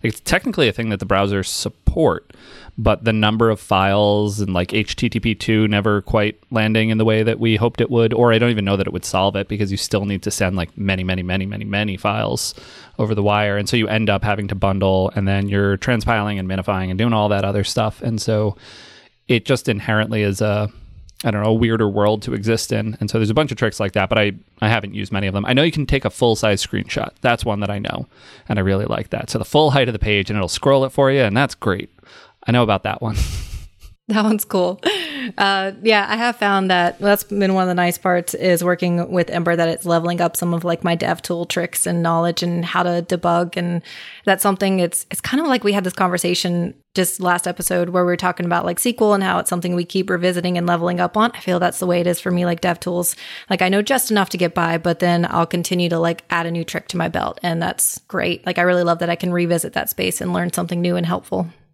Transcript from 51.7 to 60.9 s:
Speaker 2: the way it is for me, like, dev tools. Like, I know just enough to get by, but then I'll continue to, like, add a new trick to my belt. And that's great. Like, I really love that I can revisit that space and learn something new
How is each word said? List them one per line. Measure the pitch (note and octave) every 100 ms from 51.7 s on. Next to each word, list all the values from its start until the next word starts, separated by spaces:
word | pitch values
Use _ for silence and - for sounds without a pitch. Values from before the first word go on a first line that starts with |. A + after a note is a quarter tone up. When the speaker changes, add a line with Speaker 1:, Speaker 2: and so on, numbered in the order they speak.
| -
Speaker 2:
the | F3+
way | F3
it | F3
is | E3+
for | F#3
me, | F3 F3
like, | E3+
dev | F3+ E3+
tools. | - F3 F3 - - - -
Like, | F#3+
I | F#3
know | G3
just | G#3+ C4 -
enough | G#3 F#3
to | F3
get | F3
by, | F3+ E3 E3
but | F3 E3+
then | F3+ E3+ E3+
I'll | E3+ E3
continue | F3 E3+ F3+ F3
to, | E3+
like, | E3+ E3+ _
add | E3+ E3+
a |
new | E3+ E3
trick | E3+ -
to | F3
my | E3+
belt. | E3 - -
And | F3 E3
that's | - - - - _
great. | F3+ F3 E3+ -
Like, | F3+
I |
really | F3+ F3+
love | F3 E3+
that | E3+
I | E3+
can | F3+
revisit | F3 E3+ E3+ -
that | - -
space | - F#3 -
and | F3+
learn | F3+ F3
something | F3 F3 F3
new | F3